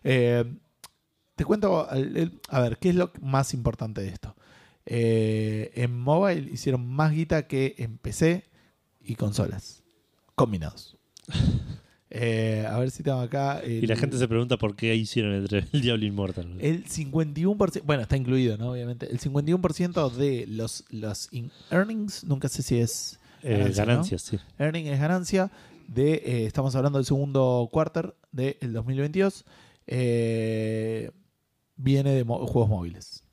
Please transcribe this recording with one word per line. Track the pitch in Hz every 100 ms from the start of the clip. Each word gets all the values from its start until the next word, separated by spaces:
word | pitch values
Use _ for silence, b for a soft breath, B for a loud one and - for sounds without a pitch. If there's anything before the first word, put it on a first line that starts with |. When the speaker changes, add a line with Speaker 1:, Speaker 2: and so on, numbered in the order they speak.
Speaker 1:
Eh, | - 131 120 120 117 139 _ _ - _ _ _ _
te | -
cuento, | 147 214 202 170 -
el, | 135 139 -
el, | 170 - -
a | 135
ver, | 120 110
¿qué | 185
es |
lo | 185 175 -
más | 135 135 135
importante | 127 117 113 113 107
de | 95
esto? | 92 107 - b b b b
Eh, | - 117 117 113 110 110 110 107 107 -
en | 123 120
mobile | 127 160 196 170 135
hicieron | 127 139 127 123
más | 135 156
guita | 151 160 160 143
que | 135 135 -
en | 117 110
P | -
C | 104 156 180 - b b b _ _
y | -
consolas | 113 107 101 101 - - - _ _ _ _ _
combinados. | - 123 98 76 - - _ _ - -
<laughs> | B B B B B B B _
Eh, | 113 117 113 110 107 107
a | 113
ver | 131
si | -
tengo | 139 131
acá | 120 139 139 143
el | - 113
Speaker 2:
Y | 113
la | 117
gente | 139 135
se | 123
pregunta | 113 123 123
por | 107 101
qué | 113
hicieron | 113 107 120 104
el, | 98 98 104 85
<laughs> |
el | 147
Diablo | 120 113 107
Immortal. | 101 95 90 85 90
Speaker 1:
El | 143 165 -
cincuenta | - 143 160 156 147
y |
uno | 180 208
por | 190
ciento, | -
bueno, | 147 143
está | 107 135
incluido, | 127 131 123 107
¿no? | 120
Obviamente. | 123 120 123 -
El | 120
cincuenta | 147 139 147
y |
uno | 180
por | 175
ciento | 151 175 175 143
de | 120 143 123 -
los, | 110 113 - -
los | 110 107 104 -
in-, | 123 117 - -
earnings, | 165 202 220 208 -
nunca | - 135 135
sé | -
si | 135 120
es | 117 - - - B B
Speaker 2:
Eh, | 143 104
Speaker 1:
ganancia, | 101 95
¿no? | 107
Speaker 2:
ganancias, | 120 - 90
sí. | - 98 - -
Speaker 1:
Earning | 147 165 151
es | 139
ganancia | 151 185 175 190 190 B B B -
de, | 120 143
eh, | 156 - 123 110
estamos | - 135 131
hablando | 139 139
del | 127
segundo | 139 139 135 127 123 117
quarter | 156 156 170 165 - _
del | 131 135 143 127
dos | 113 117
mil | 135
veintidós, | 147 175 190 - B B B B -
eh, | 127 123 117 113 113 113 110 110 110 110 113 113 - _ _ _ _ _
viene | - 131 139 139
de | 135
mo-, | 117 117 123
juegos | - 107
móviles. | 104 87 87 - - _